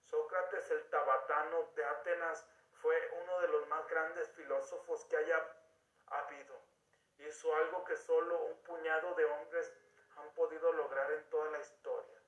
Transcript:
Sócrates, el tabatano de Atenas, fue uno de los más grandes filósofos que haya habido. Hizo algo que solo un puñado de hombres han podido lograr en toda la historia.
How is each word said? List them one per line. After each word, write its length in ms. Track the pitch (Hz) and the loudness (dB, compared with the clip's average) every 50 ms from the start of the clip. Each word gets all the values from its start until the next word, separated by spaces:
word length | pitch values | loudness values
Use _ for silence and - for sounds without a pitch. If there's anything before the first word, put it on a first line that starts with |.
Sócrates, 680 | _ - 156 - - - - 185 180 180 - 170 - - | _ 0 0 0 0 2 0 0 0 0 -2 -6 -2 -2
el 160 | 160 151 - - | -2 -2 -2 0
tabatano 800 | 165 151 - 180 185 - - - 151 151 156 160 165 165 156 - - | 0 2 4 4 4 4 4 2 0 0 2 2 0 0 0 0 -2
de 80 | 156 147 | -4 -2
Atenas, 600 | 143 151 147 - 180 170 170 165 165 160 - - - - _ _ _ _ - | -2 -2 -4 -2 -2 -2 0 0 -4 -4 -6 -10 -18 -20 _ _ _ _ -2
fue 140 | - 233 240 247 - - - 170 | 2 2 4 4 2 -2 -6 -6
uno 180 | 175 180 180 180 | -4 -2 0 2
de 60 | 170 156 | 2 4
los 200 | 151 151 147 147 | 2 2 2 0
más 180 | 151 156 156 | -2 -2 -2
grandes 420 | - 165 165 160 165 170 170 156 - | 0 0 0 0 0 -2 -4 -6 -6
filósofos 760 | - 170 151 139 135 - - - 175 - - - 160 151 - | -8 -16 -4 -2 0 0 0 -2 -8 -10 -4 -4 -4 -4 -2
que 120 | - - | -2 0
haya 400 | 151 156 165 165 - - - - - - _ _ _ _ _ _ _ _ | 0 2 2 2 2 0 -2 -10 -18 -20 _ _ _ _ _ _ _ _
habido. 540 | - - - - - 143 143 139 - - - - _ _ _ _ _ _ _ _ _ _ _ | -6 -6 -6 -6 -6 -10 -14 -16 -16 -18 -20 -20 _ _ _ _ _ _ _ _ _ _ _
Hizo 360 | 147 151 151 - - 160 151 | -14 -14 -12 -2 0 2 4
algo 300 | 156 156 160 175 180 - | 4 2 2 0 -4 -2
que 120 | - 160 | -4 -6
solo 460 | 151 - - 165 160 165 170 170 165 156 | -6 2 4 4 4 6 4 0 0 0
un 180 | - 165 - - | -2 -6 -10 -12
puñado 500 | 175 170 160 160 160 160 160 160 180 180 | -10 -10 -4 0 2 2 2 2 0 2
de 100 | 165 156 | 2 2
hombres 460 | 147 147 147 - - 170 165 160 - - - _ _ _ - _ _ - | 2 2 -2 -6 -2 -2 -2 -2 -2 -8 -18 _ _ _ -20 _ _ -16
han 180 | 147 147 151 - | -16 -16 -12 0
podido 380 | - - - 156 156 - - | 2 2 2 2 2 2 4
lograr 400 | - - - - - - - - | 4 4 0 0 0 0 0 0
en 160 | - - - - | 0 -2 -4 0
toda 200 | - 151 151 - | 0 0 0 0
la 100 | 151 - | -2 -6
historia. 600 | - - - _ - 508 508 466 - - - - _ | -8 -10 -16 _ -6 -4 -4 -4 -6 -10 -20 -20 _